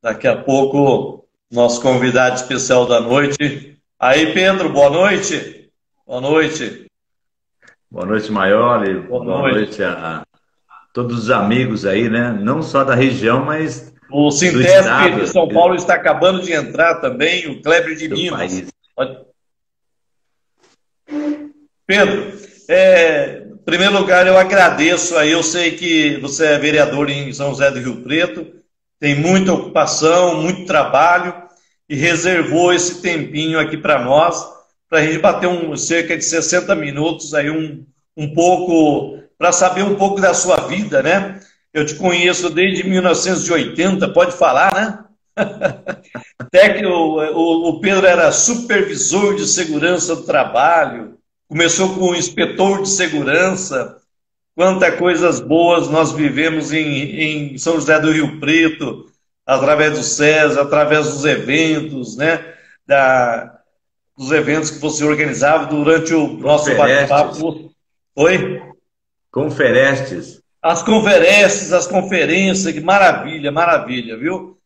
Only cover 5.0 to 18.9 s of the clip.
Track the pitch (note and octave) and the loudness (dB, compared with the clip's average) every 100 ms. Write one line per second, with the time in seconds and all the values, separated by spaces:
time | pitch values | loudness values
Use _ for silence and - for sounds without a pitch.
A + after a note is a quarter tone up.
5 | G3 F#3 - D3+ - - _ _ _ _ | 2 0 -4 -8 -10 -20 _ _ _ _
6 | _ B2+ C3 D#3 D3+ - A2+ - - _ | _ -8 0 0 0 -4 -10 -12 -20 _
7 | _ _ _ _ _ _ _ _ _ - | _ _ _ _ _ _ _ _ _ -12
8 | F#2 A2 G#2 G2+ F#2+ G#2 A#2+ A#2 G2 F#2 | -4 -4 -2 0 2 4 2 0 -2 -4
9 | - B2 A#2+ - C3+ - G#2 - F#2 E2+ | -6 -8 -4 -2 0 0 -2 -4 -6 -6
10 | E2 D#2+ - _ _ _ _ - _ - | -10 -12 -14 _ _ _ _ -20 _ -8
11 | A#2+ A#2+ G#2+ A#2 G2+ A#2+ B2 G#2+ G2 G2 | -6 -6 0 0 2 0 -2 -2 -2 0
12 | A#2 A2+ A#2+ G#2+ G#2 D3 D#3 C#3+ C3+ A#2+ | 0 -2 -2 -2 -2 -4 -2 0 2 2
13 | C3+ G#2+ G#2+ B2+ C#3 D#3 D#3 - - _ | 2 0 0 0 -2 -4 -6 -8 -16 _
14 | _ C#3+ D3 C#3+ F3+ B2 E3+ F#3+ D3 B2+ | _ 0 2 2 0 2 6 6 6 2
15 | C#3+ G#2+ - - E3 - F3 F3 - F3 | 2 0 0 0 2 4 4 2 0 0
16 | E3+ C#3+ F3 F#3 F3 D#3+ C3 C#3+ E3 D#3+ | 2 2 2 0 -2 -4 -4 0 0 2
17 | C3+ A#2+ D#3 F3+ D#3+ A#2 D3 E3+ E3 D3+ | -4 -2 -2 -2 -6 -8 0 0 0 -6
18 | D#3 - F3 C#3+ F#2 F#2 F2 _ _ | -8 -6 -6 -6 -6 -8 -10 _ _